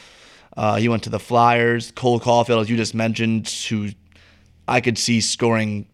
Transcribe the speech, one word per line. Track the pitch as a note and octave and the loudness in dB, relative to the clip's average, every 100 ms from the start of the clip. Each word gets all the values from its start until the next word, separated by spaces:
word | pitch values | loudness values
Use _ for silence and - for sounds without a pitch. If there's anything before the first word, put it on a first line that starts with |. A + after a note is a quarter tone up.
| - - - - _ | -20 -20 -20 -20 _
Uh, | - G#2+ G#2+ | -4 -2 0
he | A#2 | 0
went | A2+ | -2
to | A2+ | -4
the | A2 | -8
Flyers. | - A#2+ A#2+ A#2+ A#2 A#2 A2+ | 0 4 4 4 2 0 -6
Cole | - B2+ A#2+ | -4 0 2
Caulfield, | B2 A#2+ A#2 A2+ | 4 2 4 2
as | G#2+ | 2
you | A#2 | 0
just | G#2+ | -2
mentioned, | A2+ A2+ A2 A2+ A2+ - | -2 -2 -2 -2 -2 -4
who | - - G#2+ G#2 F#2 _ _ _ _ _ _ - | -8 -6 -4 -6 -10 _ _ _ _ _ _ -2
I | B2+ | 0
could | A#2+ A2 | 0 -2
see | - A#2 | 0 0
scoring | - - A#2 A2+ G#2+ G#2 G2+ | -2 0 0 0 -2 -6 -10